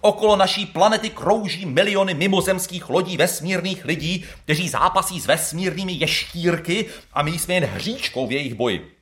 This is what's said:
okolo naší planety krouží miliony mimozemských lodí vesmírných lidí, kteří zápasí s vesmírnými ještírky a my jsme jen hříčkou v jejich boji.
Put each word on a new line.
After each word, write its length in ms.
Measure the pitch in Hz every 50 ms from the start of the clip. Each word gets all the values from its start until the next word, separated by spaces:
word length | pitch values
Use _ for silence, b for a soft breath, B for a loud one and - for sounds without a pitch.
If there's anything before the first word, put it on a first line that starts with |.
okolo 340 | - 214 202 - 214 214 208
naší 300 | 190 196 180 - 202 202
planety 440 | - - 160 185 214 220 214 220 214
krouží 560 | - - - 165 208 226 208 180 151 170 196
miliony 480 | 165 127 151 196 208 202 202 196 190 180
mimozemských 760 | 139 175 196 190 185 180 185 190 185 180 - 175 180 - -
lodí 280 | - 175 185 180 185
vesmírných 680 | - 156 185 180 - 147 175 190 139 - 190 185 190 -
lidí, 400 | - 160 151 143 165 185 180 185 B B B B
kteří 260 | - 151 151 180 175
zápasí 500 | 180 180 - 185 185 190 185 - 185 170
s 60 | -
vesmírnými 680 | - 175 165 - - 151 165 190 185 - 175 196 185 180
ještírky 920 | - 160 147 - - - - - 170 170 180 170 160 160 165 170 220 220 220 B B B B -
a 80 | 139
my 100 | 147 151
jsme 220 | 170 170 - - 180
jen 120 | 185 151
hříčkou 600 | 110 95 98 - 202 233 269 - - - 240 131
v 40 | 107
jejich 240 | 123 143 143 135 123
boji. 420 | 104 123 120 98 82 76 - _ _